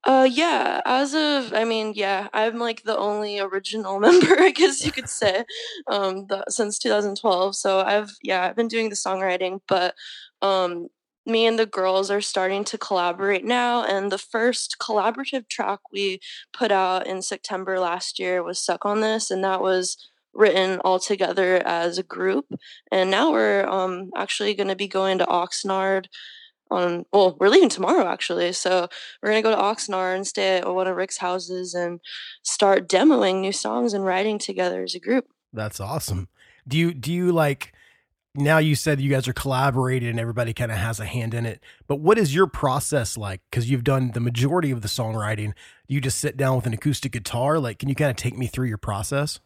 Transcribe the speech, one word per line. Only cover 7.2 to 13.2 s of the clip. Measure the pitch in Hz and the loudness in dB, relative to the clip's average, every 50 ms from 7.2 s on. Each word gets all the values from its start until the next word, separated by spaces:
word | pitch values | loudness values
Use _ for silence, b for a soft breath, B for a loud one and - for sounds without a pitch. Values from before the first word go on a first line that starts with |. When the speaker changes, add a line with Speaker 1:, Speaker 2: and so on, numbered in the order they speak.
Speaker 1:
twelve. | - 226 185 180 185 196 196 | 0 2 2 2 2 0 -2
So | - - 202 190 190 | -2 0 2 2 2
I've, | 190 - 202 208 214 202 202 - - | 2 2 2 0 0 -2 -12 -12 -4
yeah, | - 190 185 180 | -2 -2 0 0
I've | 180 - | -2 0
been | - 233 226 | -2 -2 0
doing | 220 226 226 220 | 0 -2 -2 -2
the | 202 | -4
songwriting, | 202 - 190 190 185 190 190 180 180 185 185 185 196 _ - | -4 -4 -4 -2 -2 0 -2 0 0 -2 -4 -4 -6 _ 0
but, | 196 185 180 180 - B B B B B B B B _ | 0 2 2 0 -2 B B B B B B B B _
um, | - 196 196 185 185 175 175 175 170 - _ _ _ _ _ _ _ | 0 0 2 2 0 0 -2 -6 -10 -12 _ _ _ _ _ _ _
me | - 226 226 226 | -2 0 2 4
and | 226 226 | 2 4
the | 220 226 | 2 0
girls | 208 - 202 185 185 185 190 196 196 | -2 0 -2 0 2 2 2 0 0
are | 202 202 | -2 -2
starting | 202 - - 202 185 185 196 196 202 | -2 -2 -2 -2 0 0 -2 -2 -4
to | - - | -6 -6
collaborate | 214 - - 202 185 175 175 175 185 | -8 -6 -2 0 0 0 0 -2 -2